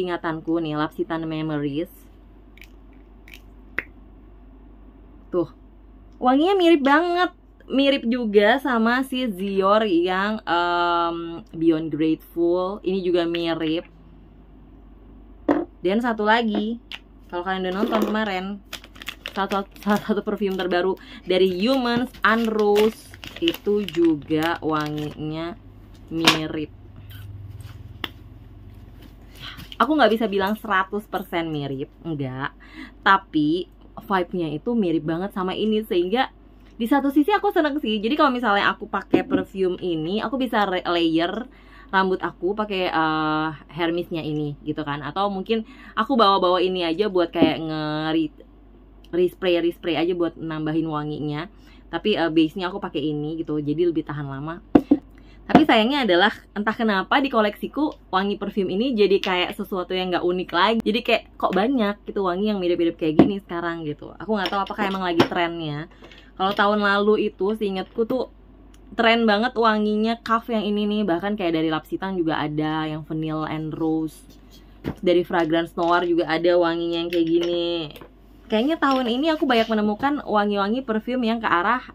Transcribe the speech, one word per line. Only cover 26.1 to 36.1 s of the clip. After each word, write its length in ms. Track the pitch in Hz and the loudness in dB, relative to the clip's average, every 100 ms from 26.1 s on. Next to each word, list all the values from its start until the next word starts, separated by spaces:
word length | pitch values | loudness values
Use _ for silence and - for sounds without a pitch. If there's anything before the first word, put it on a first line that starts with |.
| 160 165 160 156 156 151 - - - - - - - - - - - - - - - - - - - - - - - - - - - - - - - | -2 0 0 -2 -6 -8 -12 -20 -20 -18 -16 -16 -16 -16 -16 -16 -16 -18 -12 -12 -12 -20 -20 -20 -20 -20 -20 -20 -20 -20 -20 -20 -18 -18 -16 -8 -2
Aku 160 | 247 | 2
nggak 240 | 311 254 220 | 4 4 4
bisa 80 | |
bilang 320 | 220 196 190 220 | 0 0 0 -2
seratus 480 | 214 190 190 202 | -2 0 0 -4
persen 480 | - 185 196 175 165 | -6 -8 -4 -4 -4
mirip, 400 | 151 139 135 147 - | -4 -6 -6 -10 -10
enggak. 560 | 160 151 131 131 139 - - - - - | -8 -6 -6 -6 -8 -10 -20 -18 -18 -2
Tapi 640 | 208 196 - 156 151 170 - - - | 4 4 2 0 2 0 -4 -14 -20
vibe-nya 640 | - - 190 180 185 160 151 | -12 -2 0 0 -4 -4 -4
itu 160 | 240 | -2
mirip 320 | 233 180 165 | 0 2 0
banget 320 | 151 165 196 202 | -2 -4 -4 -4
sama 160 | 185 | -4
ini, 320 | - 214 214 | -2 0 0
sehingga 480 | 220 180 180 | 0 0 0